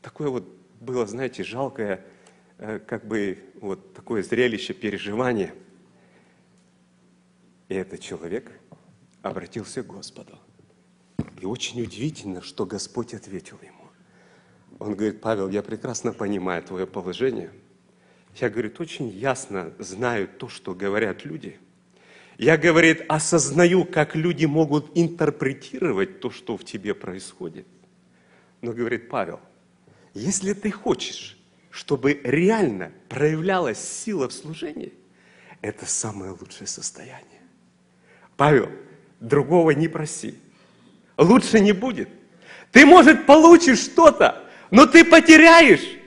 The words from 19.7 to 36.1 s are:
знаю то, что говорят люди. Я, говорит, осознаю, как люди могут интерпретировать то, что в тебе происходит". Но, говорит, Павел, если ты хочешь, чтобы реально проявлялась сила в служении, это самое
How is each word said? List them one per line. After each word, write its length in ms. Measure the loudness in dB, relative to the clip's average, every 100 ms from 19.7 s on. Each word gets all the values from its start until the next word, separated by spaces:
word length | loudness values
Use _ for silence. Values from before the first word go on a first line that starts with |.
| -16
знаю 480 | -18 -10 -6 -6 -8
то, 220 | -12 -18
что 260 | -16 -16
говорят 500 | -10 -8 -6 -6 -8
люди. 340 | -14 -16 -18 -20 _ _ _ _ _ _ _ _
Я, 200 | 0 2
говорит, 480 | 2 4 4 2 -4
осознаю, 760 | -6 -2 -2 -2 0 2 2
как 320 | -2 -2 -4 -4
люди 300 | -6 -2 -2
могут 440 | 0 0 -2 -4
интерпретировать 1300 | -4 -4 -2 -6 -4 -8 -8 -14 -8 -6 -4 -6 -8
то, 100 | -14
что 260 | -14 -14 -14
в 80 |
тебе 300 | -14 -14 -10
происходит". 720 | -10 -12 -16 -18 -16 -16 -16 -20 _ _ _ _ _ _ _ _ _
Но, 120 | -14
говорит, 360 | -8 -6 -8 -8
Павел, 320 | -10 -8 -12 _ _ _ _ _ _ _
если 380 | -12 -8 -6 -8
ты 160 | -8 -8
хочешь, 680 | -8 -6 -6 -6 -14 -20 -20 _ _ _
чтобы 500 | -20 -8 -4 -4 -4
реально 680 | -4 -2 0 0 -2 -6 -12 -18 _
проявлялась 720 | -4 -4 -2 -4 -4 -4 -8
сила 500 | -12 -14 -10 -6 -6
в 40 |
служении, 600 | -8 -18 -14 -14 -14 -18 _ _ _ _ _ _ -16
это 260 | -14 -14 -10
самое 460 | -10 -10